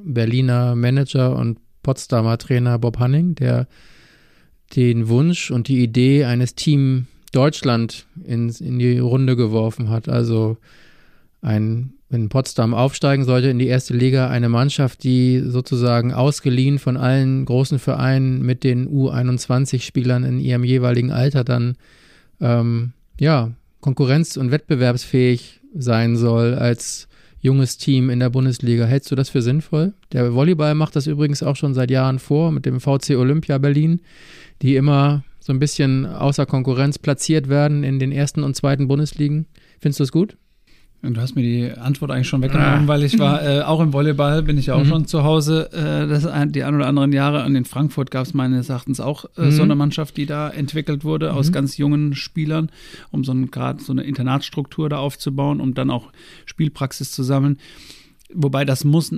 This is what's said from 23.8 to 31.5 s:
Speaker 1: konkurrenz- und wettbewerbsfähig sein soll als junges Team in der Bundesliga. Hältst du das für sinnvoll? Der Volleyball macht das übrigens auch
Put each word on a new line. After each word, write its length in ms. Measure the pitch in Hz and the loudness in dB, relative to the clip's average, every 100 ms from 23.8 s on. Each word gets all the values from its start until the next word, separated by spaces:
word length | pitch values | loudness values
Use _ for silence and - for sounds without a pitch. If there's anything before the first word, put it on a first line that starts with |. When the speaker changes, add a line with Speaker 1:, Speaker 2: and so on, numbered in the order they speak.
Speaker 1:
konkurrenz- 560 | 139 131 131 147 165 - | -4 0 2 2 0 -2
und 140 | 127 | -2
wettbewerbsfähig 1120 | 123 - 139 123 123 - 131 127 123 - - - | -2 0 0 2 0 0 2 2 2 -4 -20 -14
sein 440 | 190 123 113 117 117 | -6 0 2 2 2
soll 360 | 117 117 117 | 2 2 2
als 540 | 127 120 117 - - - - - - | 0 0 -2 -6 -12 -16 -20 -20 -4
junges 380 | 127 135 127 - | 0 2 0 -2
Team 320 | - 131 127 | 0 2 2
in 100 | 120 | 0
der 100 | 127 | 0
Bundesliga. 560 | 127 131 120 120 117 117 | 0 0 0 0 2 2
Hältst 240 | 139 - | 0 -2
du 60 | 131 | -2
das 140 | 135 | -2
für 120 | 135 | 0
sinnvoll? 520 | 117 147 - 151 175 - - | 0 0 -2 -2 -2 -4 -6
Der 220 | 131 120 120 | -2 0 2
Volleyball 400 | 151 170 151 151 | 2 2 0 0
macht 220 | 156 151 | 0 -2
das 100 | 143 | -2
übrigens 360 | 147 151 143 | -2 -2 -2
auch 120 | 139 | -2